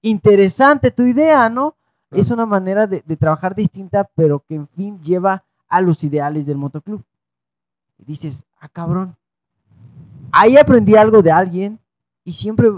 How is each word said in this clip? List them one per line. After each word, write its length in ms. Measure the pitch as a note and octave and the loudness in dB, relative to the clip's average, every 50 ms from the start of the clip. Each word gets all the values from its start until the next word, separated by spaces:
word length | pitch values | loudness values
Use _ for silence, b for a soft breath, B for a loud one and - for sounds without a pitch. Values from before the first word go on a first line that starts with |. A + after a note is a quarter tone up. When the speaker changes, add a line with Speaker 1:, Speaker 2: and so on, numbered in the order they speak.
Speaker 1:
interesante 880 | _ A3 A3 G3 _ G#3+ G3+ G3+ G3 F#3+ - - C4 C#4 D4 C4+ - B3+ | _ -4 -4 0 _ 2 4 4 2 0 0 0 2 2 2 2 0 -4
tu 140 | A#3+ - B3 | -2 0 -2
idea, 420 | B3 B3 B3+ D4+ D#4+ D#4 C#4 A#3+ A3+ | 0 0 2 2 2 4 2 2 0
¿no?". 280 | A#3 B3 C#4 D4+ - _ _ _ _ _ _ _ | -2 -4 -6 -6 -8 _ _ _ _ _ _ _
Speaker 2:
Claro. 140 | - F3 | -4 -2
Speaker 1:
Es 80 | G3+ - | -2 -2
una 160 | A#3+ A3+ A3+ | -2 -4 -4
manera 400 | A3 G3+ G3 F#3 F#3 G3 G3+ A3 | -2 -2 -4 -2 -2 -2 -2 -2
de, 160 | G3+ F#3+ E3 - | -2 -4 -10 -8
de 120 | D#3 D#3+ | -10 -6
trabajar 380 | D3+ - D#3 D#3 D#3 F#3 F#3 F#3+ | -4 -2 -2 -2 -2 -6 -8 -6
distinta, 520 | G3 G#3+ E3+ _ G3 F#3+ F3 G3+ G3+ G3+ - _ | -4 -6 -6 _ -8 -16 -6 -4 -4 -4 -4 _
pero 240 | - D#3+ D3+ D3 C#3+ _ | -2 0 0 0 -2 _
que, 80 | _ D#3+ | _ -12
en 140 | D3+ C#3+ _ | -12 -12 _
fin, 320 | _ E3+ F#3+ G3+ G#3 F#3 | _ -12 -12 -12 -12 -14
lleva 420 | D3+ D3 F3+ F#3 F3+ G3 F#3+ F#3+ _ _ _ _ _ _ | -6 -4 -4 -2 -2 -4 -4 -4 _ _ _ _ _ _
a 120 | - F3+ | -2 0
los 240 | F#3+ F3 E3 - - | 0 0 -2 -2 -4
ideales 420 | D3 C#3 D3+ C#3+ D3 D3+ D#3 D3 | -6 -4 -4 -4 -4 -6 -6 -6
del 100 | C#3 D3 | -6 -8
motoclub. 460 | C#3 C#3 C#3+ C3+ D3+ _ - G#3+ - A2 _ _ _ _ _ _ _ _ _ _ _ _ _ _ _ _ _ _ _ | -6 -8 -10 _ -14 _ -14 -16 -16 -16 _ _ _ _ _ _ _ _ _ _ _ _ _ _ _ _ _ _ _
Y 60 | _ | _
dices, 420 | - D#3 C#3+ - D#3 C3+ - _ _ _ _ | -16 -16 -14 -12 -14 -14 -16 _ _ _ _
"Ah, 80 | - D3 | -20 -20
cabrón". 480 | _ - E3+ E3+ F3 F3+ F#3+ F#3 E3+ _ _ _ _ _ _ _ _ _ _ _ _ _ - - _ - - _ - - - - | _ -14 -8 -6 -6 -6 -6 -10 -14 _ _ _ _ _ _ _ _ _ _ _ _ _ -20 -20 _ -20 -20 _ -20 -20 -16 -2
Ahí 240 | - E3 G3 A3+ C4 | 2 4 4 6 6
aprendí 400 | C#4+ D4 C#4+ C4+ A#3+ G#3 G3 G#3+ | 6 6 6 4 4 4 4 4
algo 260 | G#3+ G#3+ A3 A3 G#3+ | 4 4 6 4 4
de 100 | F#3+ E3 | 4 6
alguien 480 | D#3+ E3+ F#3 F#3 E3+ F3+ G3 G3+ A3 A3 _ _ _ _ _ _ _ _ _ | 2 2 0 -2 -4 -8 -8 -8 -10 -14 _ _ _ _ _ _ _ _ _
y 80 | F3+ | -16
siempre 360 | E3 - - G#3 A3 G#3 A#3 A3+ G#3 | -14 -10 -10 -6 -2 2 2 2 2